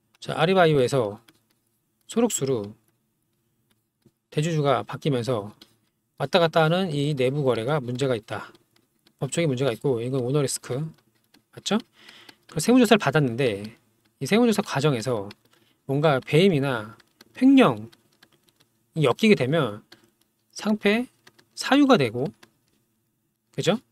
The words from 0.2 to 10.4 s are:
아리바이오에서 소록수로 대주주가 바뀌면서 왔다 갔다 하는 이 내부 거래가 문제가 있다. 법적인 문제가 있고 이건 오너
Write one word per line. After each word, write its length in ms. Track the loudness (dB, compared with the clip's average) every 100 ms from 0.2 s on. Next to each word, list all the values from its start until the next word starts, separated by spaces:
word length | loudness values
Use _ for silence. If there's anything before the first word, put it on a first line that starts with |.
| -10 -2
아리바이오에서 840 | 2 4 4 2 2 0 -2 -6 _ _ _ _ _ _ _ _ -10
소록수로 680 | -2 -2 -2 -4 -4 -6 -14 _ _ _ _ _ _ _ _ _ _ _ _ _ _ _
대주주가 520 | -4 -2 0 0 0
바뀌면서 720 | -2 -6 -4 -2 -2 -6 -8 -14 -20 _ _ _ _ -10
왔다 220 | -2 0
갔다 240 | 2 2
하는 260 | 2 2 -2
이 220 | -2 -2
내부 300 | 0 -2 0
거래가 360 | 0 0 -2 -4
문제가 360 | -4 -4 -4 -4
있다. 360 | -6 -12 -12 -20 _ _ _ _ _ _
법적인 280 | -8 -4 -2
문제가 240 | -2 -2
있고 280 | -2 -2 -2
이건 200 | -4 -4
오너 200 | -2 -2